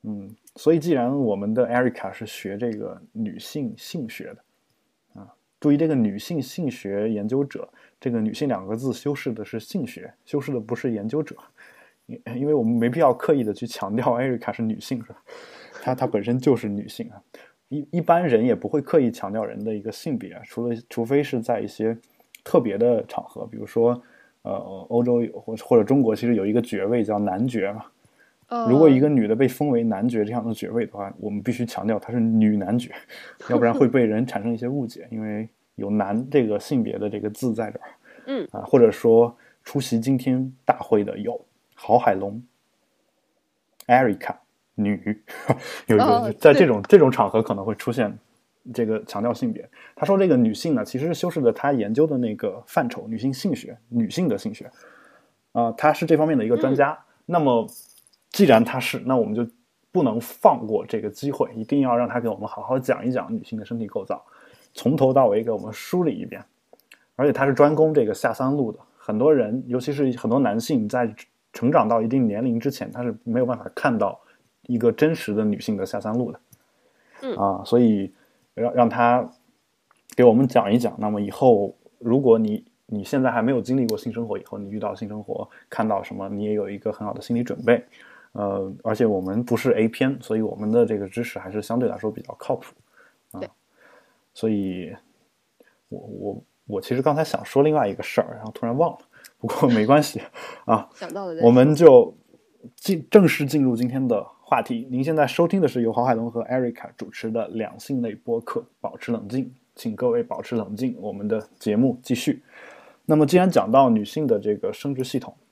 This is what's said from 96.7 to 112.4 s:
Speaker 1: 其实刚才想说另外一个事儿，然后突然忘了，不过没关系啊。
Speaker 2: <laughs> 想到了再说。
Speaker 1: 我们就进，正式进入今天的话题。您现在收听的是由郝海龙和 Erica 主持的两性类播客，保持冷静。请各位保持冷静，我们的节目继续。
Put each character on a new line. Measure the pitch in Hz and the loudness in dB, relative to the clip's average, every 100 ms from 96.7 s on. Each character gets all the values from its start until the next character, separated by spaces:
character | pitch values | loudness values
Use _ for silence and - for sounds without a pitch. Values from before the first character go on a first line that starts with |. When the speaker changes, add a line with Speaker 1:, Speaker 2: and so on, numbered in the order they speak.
| 101 | -8
Speaker 1:
其 | - 127 | -2 0
实 | |
刚 | 143 | 0
才 | 147 | 0
想 | 156 - | -2 -4
说 | - 135 | -2 2
另 | 151 | 4
外 | 151 107 | 4 0
一 | |
个 | 92 | -2
事 | - - | -4 -2
儿， | - 110 | -2 -6
然 | |
后 | 110 | -14
突 | - | -8
然 | 117 | -4
忘 | 127 165 | 0 -2
了， | - _ _ - _ | -2 _ _ -20 _
不 | 113 | -8
过 | - 127 | 2 4
没 | 113 | 4
关 | 107 143 | 6 4
系 | 147 110 - - - - | 4 -6 -12 -18 -18 -14
啊。 | - 110 - | 0 0 0
Speaker 2:
<laughs> | - | -14
想 | 180 | -12
到 | - - | -10 -8
了 | |
再 | - | 4
说。 | 113 | 6
Speaker 1:
我 | |
们 | 123 135 | 8 6
就 | 151 165 127 92 - _ _ _ _ - | 10 12 12 8 -4 _ _ _ _ -20
进， | _ - 180 - | _ -2 -2 4
正 | 208 175 | 6 6
式 | - | 2
进 | 143 147 | -2 2
入 | 131 117 | 2 2
今 | 123 | -2
天 | 131 131 | -2 0
的 | 107 - _ | -2 -4 _
话 | _ 131 | _ -2
题。 | 110 117 131 | 0 -6 -4
您 | 127 | -4
现 | 135 | -2
在 | 156 135 | 2 0
收 | - 170 | 2 0
听 | 196 | 2
的 | 151 | 0
是 | 127 | 0
由 | 117 | -2
郝 | 110 | 0
海 | 123 | 0
龙 | 113 117 | 0 -2
和 | 117 | -8
Erica | 113 127 123 117 - - | -4 -2 -2 -6 -18 -14
主 | - | -14
持 | - 113 | -10 -6
的 | 113 107 | -6 -6
两 | 110 107 - | -6 -8 -10
性 | - 135 | -6 -4
类 | 117 | -4
播 | 107 - 117 | -8 -6 -6
客， | 113 117 - _ | -4 -8 -8 _
保 | 113 - | -12 -10
持 | - | -6
冷 | 113 101 | -6 -4
静。 | 127 131 - _ | -6 -6 -12 _
请 | - 117 | -10 -10
各 | 104 123 | -2 0
位 | 117 | 0
保 | 117 - | -2 -8
持 | - 117 | -4 -4
冷 | 101 | -4
静， | 104 127 - | -4 -6 -6
我 | 104 | -10
们 | 101 104 | -8 -4
的 | 110 - _ | -4 -6 _
节 | - 104 | -2 2
目 | 131 120 | 2 0
继 | - | -4
续。 | 117 - - | -4 -2 -4